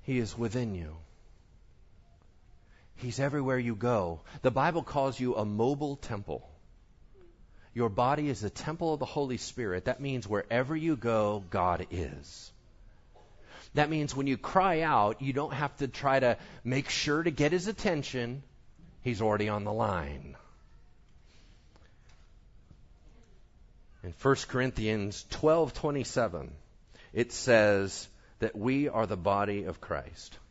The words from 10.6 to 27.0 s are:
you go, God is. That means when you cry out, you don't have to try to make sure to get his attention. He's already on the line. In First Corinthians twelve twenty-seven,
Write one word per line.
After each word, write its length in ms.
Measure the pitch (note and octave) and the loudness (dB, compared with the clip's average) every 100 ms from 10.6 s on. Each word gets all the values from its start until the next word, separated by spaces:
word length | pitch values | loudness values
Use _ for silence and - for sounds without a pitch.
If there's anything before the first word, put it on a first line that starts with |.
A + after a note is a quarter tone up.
| C3 D#3+ | 0 -2
you 200 | D#3+ C#3+ | 0 0
go, 460 | A#2 A2 G#2 G#2 F2+ | 2 2 2 0 -4
God 360 | G2+ F2+ E2+ E2+ | 0 2 0 -4
is. 600 | F2+ D2 C#2+ D2 - - - - - - - - - - - - - - | -6 -6 -8 -14 -18 -20 -20 -20 -20 -20 -20 -20 -20 -20 -20 -20 -20 -4
That 160 | D3 D3+ | 0 2
means 240 | D#3 D3 | 2 -2
when 140 | C3+ C#3 | -2 0
you 100 | B2+ | -2
cry 440 | - G3 F#3+ D#3+ | 2 2 4 2
out, 380 | D#3+ C3 G#2 A2+ | 4 4 4 2
you 120 | C3+ | -2
don't 200 | C3 D3+ | -2 -2
have 240 | C3+ C#3+ - | -2 -4 -4
to 100 | C3+ | -6
try 320 | - C#3 C3+ | -2 2 4
to 180 | B2+ A2+ - - | 4 2 -4 -10
make 260 | A#2+ C3+ - | -2 -2 -2
sure 320 | - - D3 | -2 0 2
to 100 | E3 | 0
get 180 | C3+ D3 | 2 2
his 160 | F3+ F3+ | 2 -2
attention. 760 | G#3 A3 D#3+ C3+ C3 A#2+ C3+ - - - - - - | -2 0 0 -2 -4 -4 -6 -12 -20 -20 -20 -20 -8
He's 180 | B2+ G#2+ | -4 0
already 280 | A2 G#2 G#2+ | 2 2 2
on 160 | G#2 | 0
the 80 | G2+ | -2
line. 640 | G#2+ A2+ F#2 C#2+ C#2+ C#2+ C#2 - - - - - - - - - - - - - - - - - - - - - - - - - - - - - - - - - - - - | 0 0 0 -4 -8 -12 -18 -20 -20 -20 -20 -20 -20 -20 -20 -20 -20 -20 -20 -20 -20 -20 -20 -20 -20 -20 -20 -20 -20 -20 -20 -20 -20 -20 -20 -20 -20 -20 -20 -20 -20 -20 -16
In 80 | F#2 | -14
First 340 | D#2+ C3+ C3 - | 0 2 2 2
Corinthians 800 | B2+ C3 B2 G#2+ A2 G2+ G2 - | 0 0 0 0 0 -2 -6 -10
twelve 460 | - D3+ E3 D3+ | 2 4 4 2
twenty-seven, 800 | - D3+ C#3+ B2+ - A2+ E2+ C2+ D2 - - - - | 0 -2 -2 -2 0 0 -2 -10 -14 -20 -20 -20 -20